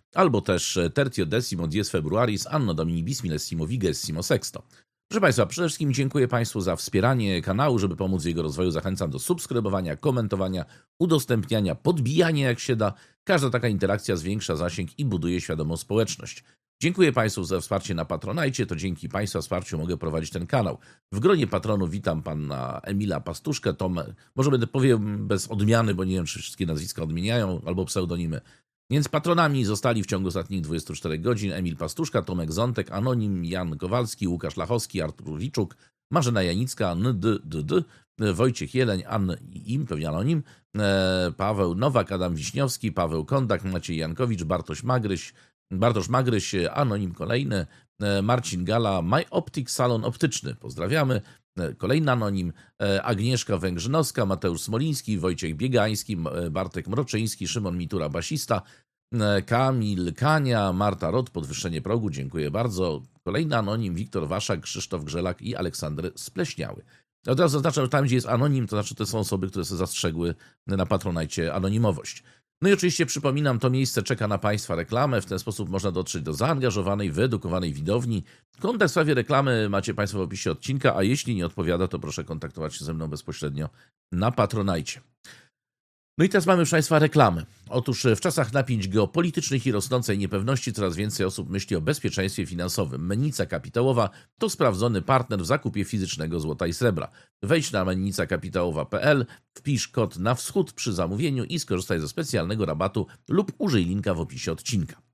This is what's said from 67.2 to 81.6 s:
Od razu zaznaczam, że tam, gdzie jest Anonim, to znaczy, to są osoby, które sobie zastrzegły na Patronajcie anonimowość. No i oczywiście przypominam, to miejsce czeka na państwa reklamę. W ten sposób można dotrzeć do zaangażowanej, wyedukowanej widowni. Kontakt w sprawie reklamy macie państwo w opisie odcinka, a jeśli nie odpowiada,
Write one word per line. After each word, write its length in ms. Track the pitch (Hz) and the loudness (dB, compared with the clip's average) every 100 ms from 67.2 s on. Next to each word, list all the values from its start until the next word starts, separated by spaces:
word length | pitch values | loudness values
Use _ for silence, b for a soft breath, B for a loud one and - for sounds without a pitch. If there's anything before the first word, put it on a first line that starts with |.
| - | -2
Od 140 | 131 | 4
razu 120 | 170 | 4
zaznaczam, 320 | 143 151 151 | 4 2 0
że 40 | 127 | 2
tam, 160 | 143 | 2
gdzie 100 | 139 | 4
jest 120 | 127 117 | 2 2
Anonim, 400 | 117 147 135 107 | 2 4 2 0
to 100 | 104 | -2
znaczy, 180 | 104 | -2
to 120 | 123 107 | -4 -2
są 120 | 113 | -2
osoby, 300 | 98 98 92 | 0 0 -2
które 160 | 95 | -4
sobie 140 | 85 90 | -4 -2
zastrzegły 560 | - - 87 80 85 80 b b - | -2 -2 -2 0 -2 -4 b b -4
na 200 | 95 92 | -2 2
Patronajcie 680 | 95 98 82 78 - 82 | 0 0 -2 -2 -2 -2
anonimowość. 680 | 82 95 110 113 87 - - b b _ _ | 0 0 2 2 2 -4 -14 b b _ _
No 60 | 190 | 4
i 40 | |
oczywiście 340 | 196 180 - 151 | 4 4 2 0
przypominam, 520 | 147 143 139 147 117 | 0 0 2 2 2
to 120 | 127 | 2
miejsce 320 | 131 131 - | 2 2 0
czeka 260 | 95 123 107 | 0 0 0
na 100 | 98 | 0
państwa 360 | 107 104 - | 0 0 0
reklamę. 460 | 85 87 113 143 113 | -4 -2 0 2 0
W 60 | - | -2
ten 120 | 92 | -4
sposób 300 | - 104 87 | -4 -6 -4
można 240 | 95 98 | -2 -2
dotrzeć 300 | 90 - 87 | -2 -4 -4
do 120 | 73 | -4
zaangażowanej, 800 | 71 131 147 127 101 92 101 98 | 0 0 2 0 0 0 0 0
wyedukowanej 600 | 73 127 110 85 90 87 | 0 2 0 0 0 0
widowni. 520 | 71 78 117 120 104 B B _ - | -2 0 0 0 -2 B B _ -4
Kontakt 280 | 190 233 190 | -2 2 2
w 40 | |
sprawie 220 | 180 151 | 4 2
reklamy 540 | 127 120 139 139 117 107 | 2 2 2 4 2 2
macie 260 | 98 110 | 0 0
państwo 240 | 104 104 101 | -2 -2 -2
w 40 | |
opisie 280 | 85 95 - | -4 -4 -4
odcinka, 460 | 76 - 135 131 92 | -2 -2 2 2 4
a 60 | |
jeśli 320 | 98 139 - | 2 2 0
nie 120 | 104 85 | -2 -2
odpowiada, 420 | - | -2